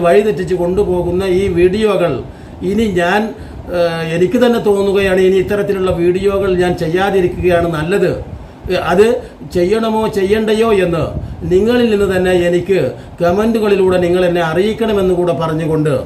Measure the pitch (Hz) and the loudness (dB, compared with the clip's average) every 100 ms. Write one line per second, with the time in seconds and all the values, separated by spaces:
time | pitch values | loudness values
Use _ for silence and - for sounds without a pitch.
0 | 175 202 214 185 175 180 175 190 185 180 | 4 4 2 0 -2 -2 0 0 0 -2
1 | 175 180 196 180 196 170 180 202 214 190 | -2 -2 0 0 0 2 2 2 0 0
2 | 170 131 - - - - 185 202 226 180 | 0 -2 -8 -16 -18 -10 -4 0 0 0
3 | 175 202 220 - - - - 180 170 165 | 0 0 0 -6 -14 -14 -6 -2 0 -2
4 | 165 165 180 240 240 233 208 202 196 196 | -4 0 2 2 2 2 0 0 2 2
5 | 196 185 185 190 180 202 202 196 185 165 | 2 2 4 2 0 -2 -2 -2 -2 0
6 | 175 180 196 196 196 180 180 170 160 175 | 0 2 0 0 0 0 0 -2 -2 -2
7 | 196 196 180 175 170 170 170 156 160 196 | 0 0 0 0 0 2 0 -2 -2 0
8 | 170 - - - - - - 185 160 175 | 0 -2 -8 -14 -16 -14 -6 -4 0 4
9 | 220 247 - - 156 180 175 220 226 220 | 4 2 -4 -16 -6 -2 0 0 0 0
10 | 220 202 190 220 220 214 226 202 175 165 | -2 0 0 0 2 2 2 2 2 0
11 | 127 - - - 165 180 214 247 233 208 | -2 -6 -8 -8 0 2 2 2 2 2
12 | 196 185 185 180 175 175 175 185 127 - | 0 0 2 2 2 0 0 0 -2 -6
13 | - - 175 196 220 226 208 196 185 185 | -12 -2 0 2 0 0 2 2 2 2
14 | 175 180 180 175 165 165 208 214 220 202 | 2 2 2 0 0 0 0 0 -2 0
15 | 185 175 175 165 160 160 160 160 151 131 | 0 0 0 -2 -2 -2 -2 0 0 -2